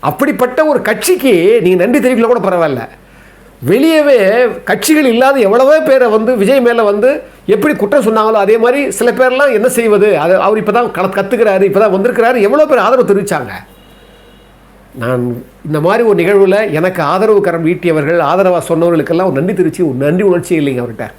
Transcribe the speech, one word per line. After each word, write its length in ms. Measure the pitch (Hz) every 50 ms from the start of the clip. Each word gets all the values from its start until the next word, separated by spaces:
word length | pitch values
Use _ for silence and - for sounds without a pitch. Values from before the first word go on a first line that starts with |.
அப்படிப்பட்ட 640 | - 143 151 - 277 302 285 - 247 247 - - 311
ஒரு 180 | 311 285 240 190
கட்சிக்கு 760 | 214 214 - - - 370 - 262 269 220 170 165 190 226 240 180
நீங்க 240 | 180 185 180 175
நன்றி 120 | 220 240 294
தெரிவிக்கல 280 | 233 254 254 226 233
கூட 120 | 226 247 233
பரவாயில்ல, 500 | 185 190 185 175 165 151 135 120 113 - - - - _ - - - - - - - - - - -
வெளியவே 840 | 120 180 240 277 320 320 311 294 285 277 240 196 190 208 240 254 233 196 - -
கட்சிகள் 420 | - 208 - - - 320 302 302
இல்லாத 340 | 262 226 226 262 269 277 277
எவ்வளவோ 400 | 226 196 208 240 262 269 302 311
பேரை 280 | 311 - 269 262 254 233
வந்து 280 | 214 220 220 220 254
விஜய் 240 | 226 196 196 269 277
மேல 220 | 240 240 233 226 220
வந்து 400 | 208 202 208 208 254 294 302 - - - - -
எப்படி 280 | - 202 202 - 302 294
குற்றம் 300 | - 208 202 294 294 240
சொன்னாங்களோ, 280 | 220 220 220 214 220 220
அதே 260 | 214 196 190 220 233
மாதிரி 320 | 233 240 247 285 285 247
சில 200 | - - - 240
பேர்லாம் 420 | 220 240 254 254 254 262 285 285 247
என்ன 160 | 208 214 254
செய்வது, 500 | 247 226 233 226 208 202 196 214 196 151
அது 180 | 147 170 185
அவர் 260 | 190 - 196 214 214 -
இப்பதான் 280 | 208 208 240 240 214
கள-, 160 | - 170 185
கத்துக்கிறாரு, 560 | 190 190 202 196 196 - 220 233 220 190 190 190
இப்பதான் 320 | 190 190 196 220 208 180
வந்திருக்கிறாரு, 460 | 190 196 247 226 - 226 233 262 247
எவ்வளோ 260 | 196 202 247 302 311
பேர் 120 | 294 311 240
ஆதரவு 360 | 190 208 247 262 233 160 202
தெரிவிச்சாங்க. 380 | 196 185 - 180 151 127 104 98 - - - - - - - - - - - - - - - - - - - - - - - - - - - -
நான் 500 | - 113 120 127 123 123 123 120 117 - - - - -
இந்த 140 | 143 151 156
மாதிரி 220 | 147 175 202 226 240 226
ஒரு 160 | 202 170 170
நிகழ்வுல 480 | 175 202 196 196 185 185 202 220 - 147
எனக்கு 300 | 156 165 185 185 185 160
ஆதரவு 380 | 143 165 190 208 220 214 202
கரம் 260 | - 175 165 165 165
நீட்டியவர்கள், 520 | 156 180 - - 175 160 156 143 143 170 175
ஆதரவா 420 | 156 139 165 185 196 185 180 170 - -
சொன்னவர்களுக்கெல்லாம் 640 | 170 160 165 175 170 160 147 - 165 165 185 190 131
ஒரு 100 | 139 139
நன்றி 100 | 139 -
தெரிவிச்சு 280 | 160 180 160 151 -
ஒரு 160 | 180 147 123 127
நன்றி 240 | 135 147 156 185 208
உணர்ச்சியே 380 | 196 175 175 170 - 185 160
இல்லைங்க 220 | 147 143 131 123 123
அவர்கிட்ட. 260 | 117 113 104 120 104 -